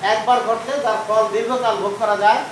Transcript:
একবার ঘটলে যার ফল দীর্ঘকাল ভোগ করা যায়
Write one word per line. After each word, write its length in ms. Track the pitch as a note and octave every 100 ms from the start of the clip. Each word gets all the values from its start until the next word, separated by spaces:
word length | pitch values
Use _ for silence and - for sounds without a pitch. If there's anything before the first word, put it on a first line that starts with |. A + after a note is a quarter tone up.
| G3
একবার 280 | A3 B3 B3 G#3+
ঘটলে 260 | A3+ - C#4+ A#3
যার 140 | F#3 -
ফল 160 | G#3+ A3
দীর্ঘকাল 420 | G#3 A#3 B3+ A#3+ G3+
ভোগ 120 | G3+ G3+
করা 140 | G#3+ G3+
যায় 180 | G#3 G#3+ -